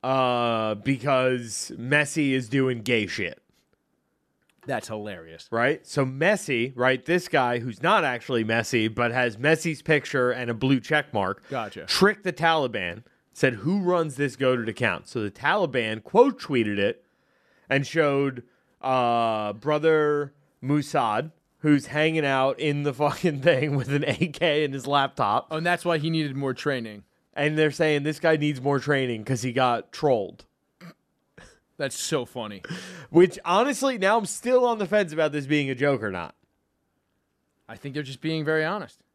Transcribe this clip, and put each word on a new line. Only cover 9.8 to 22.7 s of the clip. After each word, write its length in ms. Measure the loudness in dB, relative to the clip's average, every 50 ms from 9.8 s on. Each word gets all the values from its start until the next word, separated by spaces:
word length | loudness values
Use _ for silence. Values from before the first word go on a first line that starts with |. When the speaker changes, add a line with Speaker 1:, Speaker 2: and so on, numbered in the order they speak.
Speaker 1:
picture 520 | 0 2 2 2 2 -2 0 2 2 2
and 180 | 0 -2 -4 -4
a 40 | -2
blue 260 | 0 2 2 2 2
check 340 | 2 0 0 0 0 -2 -2
mark, 300 | -2 -2 -2 -4 -6 _ -8
Speaker 2:
Gotcha. 360 | -8 -8 -8 -8 -10 -14 -6
Speaker 1:
tricked 380 | -4 2 4 4 4 2 0 -6
the 80 | -8
Taliban, 720 | -4 0 0 2 2 2 0 -2 -4 -4 -6 -6 -6 -8 -14 _ _ _ _ _
said, 220 | _ 0 0 0 0
"Who 260 | 0 -2 -2 -2 0
runs 360 | 2 2 2 2 0 -2 -2
this 180 | -4 -4 -4 -2
goated 320 | 0 2 2 2 2 -2 -4
account?" 380 | -2 0 0 0 0 -2 -6
So 160 | -8 -6 -4
the 80 | -4 -4
Taliban 720 | -6 -2 0 0 2 2 0 0 0 -2 -2 -2 -4 -6
quote 380 | -8 0 4 6 6 6 4 -4
tweeted 380 | -6 -2 0 2 2 2 0 0
it 260 | 0 0 0 -4 _ _ _ _ _ _ _ _ _ _ _ _ _ _
and 160 | 0 0 0
showed, 560 | 0 0 2 2 2 2 2 0 -2 -4 -8 -16 _ _ _ _ _ _ _
uh, 680 | -2 0 2 2 2 2 2 2 2 0 0 -2 -2 -4
brother 800 | -6 -4 -2 -2 0 2 4 4 4 4 4 2 2 0 -2 -6 _ _ _ _ _ _
Mossad, 680 | -2 0 0 0 0 0 0 0 2 2 0 0 -2 -6 _ _ _ _ _ _
who's 260 | 2 4 4 4 2
hanging 380 | -2 -2 0 2 2 2 0 0
out 320 | 2 2 2 2 0 0 0
in 240 | -2 -2